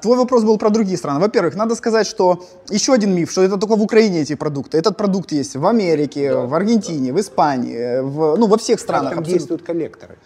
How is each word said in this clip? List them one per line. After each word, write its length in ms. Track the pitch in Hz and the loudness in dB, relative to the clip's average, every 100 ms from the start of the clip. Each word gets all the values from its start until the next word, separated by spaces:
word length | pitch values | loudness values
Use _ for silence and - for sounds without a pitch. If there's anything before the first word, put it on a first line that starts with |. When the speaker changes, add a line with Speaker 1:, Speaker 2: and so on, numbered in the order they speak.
Speaker 1:
Твой 160 | 202 247 | 0 2
вопрос 260 | 247 247 | 2 2
был 140 | 220 214 | 2 2
про 120 | 220 | 2
другие 280 | 220 196 175 | 2 0 -2
страны. 220 | 143 143 | -4 0
Во-первых, 360 | 214 240 165 185 | 0 2 0 0
надо 200 | 226 226 | -4 -2
сказать, 320 | 233 220 214 | 0 0 0
что 360 | - 180 175 - - - | 0 2 0 -4 -20 -6
ещё 220 | 208 - | -2 2
один 200 | 254 202 | 2 2
миф, 180 | 175 151 | 0 0
что 100 | 190 | 0
это 160 | 190 202 | 0 0
только 180 | 208 214 | 0 0
в 60 | |
Украине 400 | 214 220 220 170 | 2 4 4 2
эти 140 | 147 147 | -2 -4
продукты. 420 | 151 139 - 156 | -4 -6 -2 0
Этот 200 | 208 196 | 0 0
продукт 340 | 202 190 - | 0 -2 -2
есть 240 | 147 131 131 | -4 -2 0
в 100 | 175 | 2
Америке, 640 | 233 180 151 143 143 139 | 2 2 2 0 -2 0
Speaker 2:
Да, 100 | 131 | 0
Speaker 1:
в 120 | 123 | 0
Аргентине, 580 | 156 202 226 190 156 127 | 0 2 0 0 -4 -2
в 40 | 156 | -2
Испании, 840 | 202 - 156 131 123 120 120 131 | -2 0 0 0 -4 -6 -4 -2
в... 340 | 135 147 156 170 | -4 -2 0 2
ну, 100 | 220 | 4
во 100 | 190 | 2
всех 200 | - 220 | 2 -2
Speaker 3:
Как 60 | |
Speaker 1:
странах 260 | - 160 135 | 0 -4 -2
Speaker 3:
там 100 | 170 | -4
Speaker 1:
абсолютно. 140 | 165 | -2
Speaker 3:
действуют 280 | 180 147 165 | -2 -2 -8
коллекторы? 540 | - 170 135 - - - | -6 -6 -8 -10 -20 -20